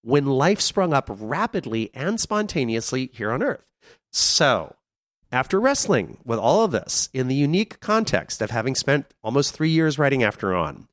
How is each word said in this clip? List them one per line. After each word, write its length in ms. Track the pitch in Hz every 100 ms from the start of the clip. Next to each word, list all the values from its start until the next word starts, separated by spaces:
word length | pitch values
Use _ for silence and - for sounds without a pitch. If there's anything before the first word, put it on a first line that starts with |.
when 240 | 113 143 139
life 340 | 131 160 208
sprung 320 | - - 180
up 140 | 143 -
rapidly 840 | 101 107 151 226 190 120 113 110
and 260 | - 156 226
spontaneously 920 | - 208 214 170 120 113 - 131 131
here 160 | - 104
on 140 | 127
Earth. 200 | 262 - _ _ _ _ _
So, 640 | - - - 147 107 76 - _ _ _ _ _
after 280 | 123 135 190
wrestling 580 | 254 277 - 143 90 - -
with 140 | 113
all 240 | 110 185
of 80 | 220
this 380 | 113 - - -
in 140 | 131 127
the 80 | 135
unique 440 | 143 175 220 -
context 640 | - 220 220 90 - -
of 80 | 107
having 240 | 113 117
spent 400 | 131 - 143 - _
almost 300 | 110 131 139
three 160 | - 156
years 300 | 160 160 139
writing 240 | 143 135
After 320 | 107 - 98 92
On 320 | 78 69 -